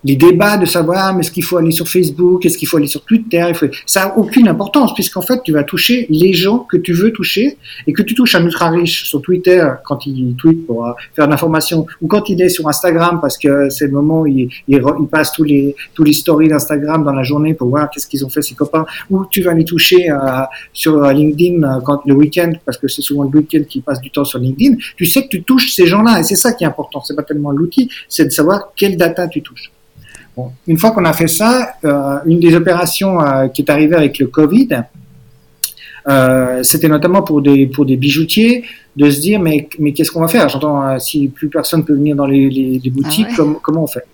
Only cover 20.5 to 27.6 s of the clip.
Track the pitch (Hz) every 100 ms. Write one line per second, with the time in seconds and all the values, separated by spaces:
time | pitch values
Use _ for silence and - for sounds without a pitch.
20.5 | - - - 160 156 143 139 151 147 175
21.5 | 175 143 131 127 143 143 139 151 175 170
22.5 | 160 - 123 131 - - 143 139 151 151
23.5 | 156 143 135 120 131 131 - 139 123 127
24.5 | 135 269 240 - - 175 269 269 180 175
25.5 | 262 - - 175 196 226 202 151 196 240
26.5 | 233 160 - 143 139 - 147 - 151 143
27.5 | 139